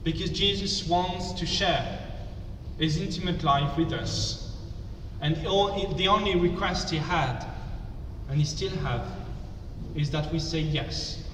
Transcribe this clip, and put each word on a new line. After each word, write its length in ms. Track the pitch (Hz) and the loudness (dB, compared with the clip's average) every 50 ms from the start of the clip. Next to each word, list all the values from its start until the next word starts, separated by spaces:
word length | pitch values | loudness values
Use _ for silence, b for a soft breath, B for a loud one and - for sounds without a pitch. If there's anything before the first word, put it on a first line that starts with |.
| - | 0
because 260 | 165 160 - 392 - | 0 0 0 0 -2
Jesus 560 | - - 190 202 202 202 208 185 - - - 160 | 0 2 2 2 2 2 0 -2 -2 -2 0 2
wants 460 | 170 180 180 185 202 190 190 - - | 2 2 2 2 0 -2 -4 -4 -4
to 120 | - 165 | -2 -2
share 540 | - - - 196 185 165 - - - - - - - - - - - - - - - - - - - - - | 0 0 2 2 4 2 2 0 -2 -4 -6 -8 -8 -8 -8 -8 -8 -8 -8 -8 -8 -10 -10 -10 -10 -2 0
his 180 | 156 160 151 175 | 0 2 2 2
intimate 460 | 190 196 185 - - 185 165 139 - | 0 -2 -2 -2 -2 -2 -2 0 4
life 340 | 139 139 143 147 143 - 165 | 4 4 4 4 2 2 2
with 160 | 165 - - | 2 2 0
us. 640 | 120 - - - - - - - - - - - - - - - - - - - - - - - - | -2 -2 -2 0 0 -2 -2 -2 -6 -8 -8 -8 -8 -8 -8 -8 -8 -8 -8 -10 -10 -10 -10 -8 -2
And 240 | - 147 165 160 - 190 | 0 0 0 2 0 2
all, 460 | 190 196 190 196 196 196 190 - 156 | 6 6 6 6 4 0 0 0 0
the 120 | 135 190 190 | 2 4 6
only 280 | 202 214 208 202 185 | 6 6 6 4 4
request 540 | 175 175 170 - - 202 185 175 - - - | 6 6 4 4 4 0 0 0 0 -2 0
he 80 | 165 156 | 0 0
had, 480 | 147 - 180 165 147 127 127 117 - - - - - - - - - - - - - - - - - - | 2 2 4 4 4 2 0 -2 -4 -6 -6 -6 -6 -6 -6 -6 -6 -8 -8 -8 -8 -8 -8 -8 -6 0
and 80 | 135 147 | 2 4
he 80 | 151 | 4
still 300 | 151 - - 190 190 185 - | 4 2 0 -2 -2 -2 0
have, 280 | 147 135 120 117 - - - - - - - - - - - - - - - - - - - | 0 0 0 0 -2 -4 -6 -6 -6 -6 -6 -8 -8 -8 -8 -10 -10 -10 -8 -8 -8 -6 -2
is 160 | 156 147 143 | 0 0 2
that 200 | - 156 147 - | 2 0 0 0
we 80 | 165 165 | 0 0
say 200 | 147 - - 160 | 0 0 0 0
yes 640 | 156 151 147 139 120 - - - - - - - - - | 0 2 0 0 0 -2 -4 -4 -4 -4 -6 -6 -8 -8